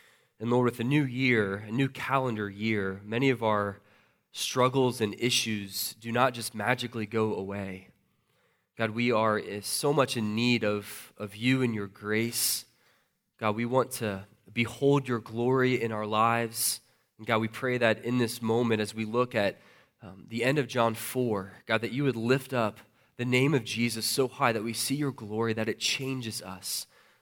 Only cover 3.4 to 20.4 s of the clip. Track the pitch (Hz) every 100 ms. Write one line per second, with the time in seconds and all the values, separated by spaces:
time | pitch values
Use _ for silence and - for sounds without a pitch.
3.4 | 113 104 101 98 _ _ _ _ _ -
4.4 | - 131 127 135 127 117 104 - 123 120
5.4 | 113 104 98 - - - 117 120 131 120
6.4 | 110 110 107 127 120 117 104 113 110 95
7.4 | 95 101 95 92 92 _ _ _ _ _
8.4 | _ _ _ - 113 110 120 110 110 107
9.4 | - 101 - - 147 143 127 120 107 107
10.4 | 120 120 107 104 101 - - - 104 104
11.4 | 123 131 123 110 98 - 104 107 117 117
12.4 | - - - _ _ _ _ _ _ _
13.4 | 110 107 117 127 120 - 110 95 - _
14.4 | - 117 110 - 139 143 127 117 107 113
15.4 | 123 131 127 127 113 107 107 110 113 117
16.4 | 117 117 - - - _ _ - 110 110
17.4 | 110 - 127 123 113 107 117 123 113 -
18.4 | 113 113 120 107 107 110 107 120 123 117
19.4 | 101 - - - _ _ 101 92 101 113